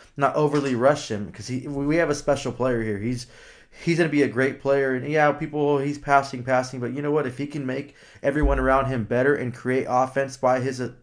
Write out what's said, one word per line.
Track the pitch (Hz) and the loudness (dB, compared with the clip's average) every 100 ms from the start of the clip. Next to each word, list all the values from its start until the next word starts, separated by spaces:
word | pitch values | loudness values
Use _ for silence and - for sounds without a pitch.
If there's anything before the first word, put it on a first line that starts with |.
| - - | -16 -2
not | 139 - | 0 2
overly | 147 147 139 120 | 2 2 0 2
rush | 131 147 - | 2 2 -2
him | 104 104 | -6 -8
'cause | - 104 | -12 -10
he, | 127 151 | -8 -6
we, | 139 143 | -4 0
we | 165 | 2
have | 160 | 0
a | 143 | 0
special | - 135 127 | 0 0 -2
player | 123 127 120 | -2 -2 0
here. | 110 101 | -2 -4
He's, | 113 123 - - - - _ - | -4 -6 -8 -18 -20 -20 _ -6
he's | 170 165 | 0 2
gonna | 160 | 2
be | 143 | 2
a | 131 | 2
great | 113 135 - | 2 0 0
player. | 135 139 135 | 0 2 2
And | 127 135 | -2 0
yeah, | 151 147 | 2 2
people, | 147 156 147 147 143 | 2 -4 0 2 2
he's | 139 143 | 0 -4
passing, | - 139 135 127 | 2 2 2 -4
passing, | 123 127 127 131 | 0 0 0 -6
but | 120 | -6
you | 131 | -4
know | 147 | -2
what? | 151 131 | -2 -2
If | 127 | -6
he | 143 | -8
can | 147 131 | -6 -6
make | 131 - - - - | -6 -8 -16 -20 -4
everyone | 143 143 143 135 | -2 2 2 4
around | 131 135 127 | 4 4 2
him | 131 107 | -2 0
better | 123 131 | 2 2
and | 143 123 117 | 2 -2 -4
create | 127 131 - | -2 0 2
offense | 123 131 139 135 - | 0 0 0 -4 0
by | 127 131 | 2 2
his, | 131 127 | 0 -4
uh, | 120 - | -6 -8